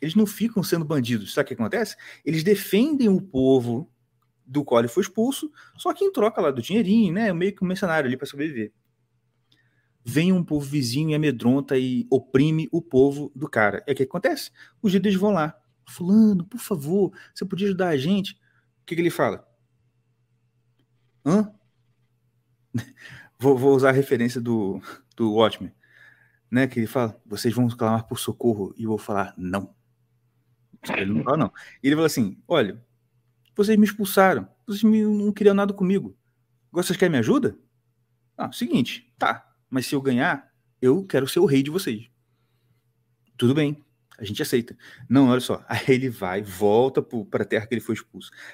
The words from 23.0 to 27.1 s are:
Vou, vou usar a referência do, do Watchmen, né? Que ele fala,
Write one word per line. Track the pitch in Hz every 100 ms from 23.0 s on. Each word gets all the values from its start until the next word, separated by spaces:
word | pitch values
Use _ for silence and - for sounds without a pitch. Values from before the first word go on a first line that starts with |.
| - - - _
Vou, | 135 127
vou | 139
usar | 135 135
a |
referência | 131 139 123 117 123
do, | 120 113 98 95 - - _ -
do | 113
Watchmen, | 107 107 - 90 - _ _ - _ _ _ _
né? | 123 131
Que | 123
ele | 110
fala, | 135 113